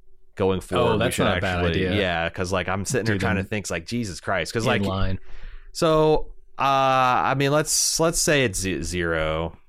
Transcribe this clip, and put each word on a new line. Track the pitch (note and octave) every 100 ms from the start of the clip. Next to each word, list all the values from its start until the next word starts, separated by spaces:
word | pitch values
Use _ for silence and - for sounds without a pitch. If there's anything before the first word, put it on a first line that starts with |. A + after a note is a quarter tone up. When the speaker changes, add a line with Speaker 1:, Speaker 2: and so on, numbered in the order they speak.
| - - -
Speaker 1:
going | - F#2+ F#2
forward. | - F2+ A#2+
Speaker 2:
Oh, |
Speaker 1:
We | G#2+
Speaker 2:
that's | - -
Speaker 1:
should |
Speaker 2:
not | A2+ F2+
a |
bad | F#2+ F2+
Speaker 1:
actually, | F2 D#2+ F#2
Speaker 2:
idea. | G2+
Speaker 1:
yeah, | F#2 E2+ E2
'cause, | - F2+
like, | F#2+ F#2
I'm | F#2+
sitting | F#2 B2+ A2
here | G2
Speaker 2:
Do |
Speaker 1:
trying | A2 G2
to |
Speaker 2:
them | F#2+
Speaker 1:
think, | G#2+ -
like, | F2 E2+
Jesus | A#2+ G#2+ D#2+
Christ, | - F#2+ D#2+
'cause, | A#2+
Speaker 2:
in | A2
Speaker 1:
like, | B2
Speaker 2:
line. | G2 F#2+ F#2+ F#2+ - - - - -
Speaker 1:
so, | - E3 D#3 D#3 D3+ - - - -
uh, |
I | C3+ C3+ C3+ C3 B2+ A#2+ F2 C3+
mean, | C#3
let's, | D3+ D3+ - - -
let's | D#3+ -
say | - D3
it's | B2 F2+
ze-, | F#2+ D#2
zero. | E2+ F2+ E2+ E2 D#2 D#2+ E2 -